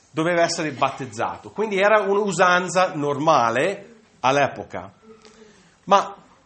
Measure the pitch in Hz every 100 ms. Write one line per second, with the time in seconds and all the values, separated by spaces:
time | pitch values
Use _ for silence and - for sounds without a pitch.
0 | _ - 160 175 170 165 156 123 135 -
1 | 127 107 101 87 104 - 220 190 202 214
2 | 196 202 208 170 180 180 180 170 185 165
3 | 143 135 156 151 117 117 165 196 - -
4 | _ _ 123 139 131 110 98 98 92 -
5 | - - - - - _ _ _ - 196
6 | - - - _